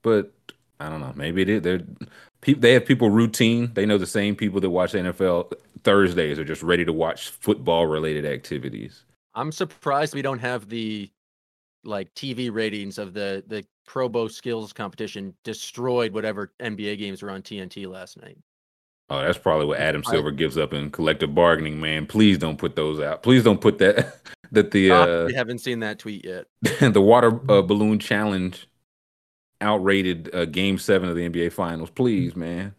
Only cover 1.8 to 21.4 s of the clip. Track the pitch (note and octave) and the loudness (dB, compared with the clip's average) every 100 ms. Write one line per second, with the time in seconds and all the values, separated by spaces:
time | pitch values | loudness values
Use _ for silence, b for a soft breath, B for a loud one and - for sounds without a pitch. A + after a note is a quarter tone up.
1.8 | - - - b b _ - C#3+ A#2+ B2 | -6 -16 -20 b b _ 0 4 6 6
2.8 | - C3 A#2 G#2+ A2+ - A2+ A#2 A#2+ A2 | 4 2 4 4 2 2 2 2 -2 -2
3.8 | G#2 G#2 F2 A2 G2+ G2 G#2+ F#2+ F#2+ F2 | 2 0 0 -2 -2 -2 -2 -2 0 0
4.8 | F#2 G#2 F2+ E2+ F#2 F2 - - _ - | 0 -2 -4 -2 0 0 -2 -12 _ -4
5.8 | - G2+ F#2+ F2 D#2 D2 D2+ D#2 E2 F2+ | 2 4 4 2 -2 -4 -8 -6 0 0
6.8 | E2+ D#2+ E2 - - - - - G#2+ E2+ | 0 -2 -4 -4 -14 -8 -2 -2 0 0
7.8 | E2 D#2 D#2 D2+ D2 C#2 - D2+ C2 G#1+ | 2 0 -4 -4 -6 -8 -8 -10 -8 -12
8.8 | A#1+ - _ _ _ A2 D3 D3+ E3+ - | -16 -20 _ _ _ -10 -10 -8 -10 -6
9.8 | D3 C#3 D3+ C#3+ C3+ C3 B2 B2 G2+ A2+ | -4 -2 -2 -4 -6 -6 -6 -6 -8 -8
10.8 | A2 G#2+ G2 _ _ _ _ _ _ _ | -8 -8 -12 _ _ _ _ _ _ _
11.8 | - G#2 F#2+ - C#3 A#2+ B2 A2 A2 G#2 | -10 -10 -10 -12 -10 -6 -6 -4 -4 -6
12.8 | G2 F#2+ G2+ G2 G2 G2 G2+ G#2+ - _ | -10 -12 -12 -8 -8 -8 -10 -14 -14 _
13.8 | _ C3+ B2+ A#2 A2 - B2 A2+ G#2+ - | _ -6 -4 -2 -4 -8 -8 -8 -8 -12
14.8 | G#2 - G#2+ G#2 G2 F2+ - G#2 - - | -12 -8 -10 -10 -14 -14 -14 -12 -12 -6
15.8 | B2+ B2 A2+ G#2 A2 G2+ G2+ _ A#2+ G2+ | -2 0 -2 -4 -6 -6 -10 _ -10 -8
16.8 | G#2 G#2 G#2 F#2+ G2+ F#2+ - G#2 F#2 G2+ | -8 -8 -10 -10 -12 -12 -12 -14 -12 -14
17.8 | F#2+ F#2 F#2 - - _ _ _ _ _ | -16 -16 -18 -20 -20 _ _ _ _ _
18.8 | _ _ _ C#2 C#2+ F2 F#2+ D#2 D2 C2+ | _ _ _ -4 -4 -2 0 0 0 -2
19.8 | D2+ D2 D2 D#2 D2 C#2+ D#2 D#2+ D2 D2+ | -2 -2 -2 -2 -2 -2 -2 -2 -4 -4
20.8 | D2 - D#2 D#2 D#2 D2 | -8 -2 -2 0 0 4